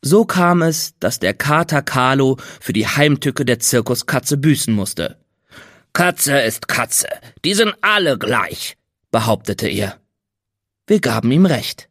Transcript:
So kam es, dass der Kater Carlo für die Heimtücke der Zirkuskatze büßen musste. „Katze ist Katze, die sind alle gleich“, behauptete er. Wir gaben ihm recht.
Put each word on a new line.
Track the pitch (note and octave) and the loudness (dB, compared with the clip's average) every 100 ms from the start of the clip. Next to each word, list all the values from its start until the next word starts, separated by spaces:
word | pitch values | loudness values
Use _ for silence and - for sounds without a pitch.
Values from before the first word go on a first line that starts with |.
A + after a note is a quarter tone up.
So | C#3 F#3+ | 4 2
kam | A3+ F3+ F3 F3 | 4 2 2 4
es, | E3 D#3+ - _ | 2 0 -6 _
dass | F#2+ - | -6 -2
der | F2+ | -4
Kater | - C#3+ D3+ E3+ D3 | -2 0 0 2 -2
Carlo | C#3 C3 B2+ C3+ C3+ C3 - - | -2 0 2 4 2 0 -6 -18
für | - | -4
die | G2 G#2+ | -2 -2
Heimtücke | - D3+ C#3+ D3 B2+ | 2 2 2 0 -2
der | C3 A#2 | -2 0
Zirkuskatze | - B2 A2+ B2 - C#3 - C#3+ | 0 0 0 -4 -2 -4 -2 0
büßen | D3 C#3 - | 2 2 2
musste. | G#2+ F#2+ - D#2+ - _ _ _ - - _ _ | -2 -2 -6 -8 -8 _ _ _ -20 -20 _ _
„Katze | - F3 F3 - C#3 | -2 -2 0 0 0
ist | A2+ - - | 0 -4 -6
Katze, | - A#2 - - - - _ | -4 -2 -4 -4 -8 -14 _
die | - | -4
sind | G3+ A3 - | 0 0 0
alle | G3 G#3 F3 B2 | 0 0 0 0
gleich“, | G#2+ A#2+ F2 - - - _ _ _ | 0 -2 -2 -6 -12 -14 _ _ _
behauptete | A2+ A2 A2 - G#2 G#2+ | -2 0 -2 -2 -4 -4
er. | G2 G2+ - _ _ _ _ _ _ _ _ _ | -4 -6 -8 _ _ _ _ _ _ _ _ _
Wir | G#3 | 2
gaben | B2+ A2+ A#2 | 2 0 2
ihm | C#3 F#3 | 4 4
recht. | C3 A2 - - | 2 -4 -12 -18